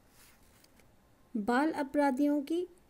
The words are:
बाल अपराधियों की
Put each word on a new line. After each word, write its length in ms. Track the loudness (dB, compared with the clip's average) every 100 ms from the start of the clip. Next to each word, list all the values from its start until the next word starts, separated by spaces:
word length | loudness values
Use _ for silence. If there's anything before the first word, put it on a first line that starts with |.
| _ -20 -20 _ _ _ _ -20 -20 _ _ _ _ -6
बाल 340 | 0 2 2
अपराधियों 680 | -2 -2 0 2 2 2 0
की 260 | -2 -4 -4 -10